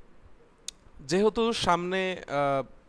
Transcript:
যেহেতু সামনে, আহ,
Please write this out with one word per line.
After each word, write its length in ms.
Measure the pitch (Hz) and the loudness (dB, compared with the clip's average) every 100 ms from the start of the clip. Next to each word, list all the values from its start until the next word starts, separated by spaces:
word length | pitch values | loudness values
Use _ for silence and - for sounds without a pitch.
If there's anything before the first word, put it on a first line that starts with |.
| - - - - - _ - - - - | -20 -20 -20 -20 -20 _ -20 -20 -20 -16
যেহেতু 520 | 135 180 214 233 226 | -2 2 4 2 0
সামনে, 680 | 226 190 170 175 185 185 185 - | 0 2 2 0 -2 -2 -6 -4
আহ, 380 | 143 143 139 127 - | -2 0 0 -4 -12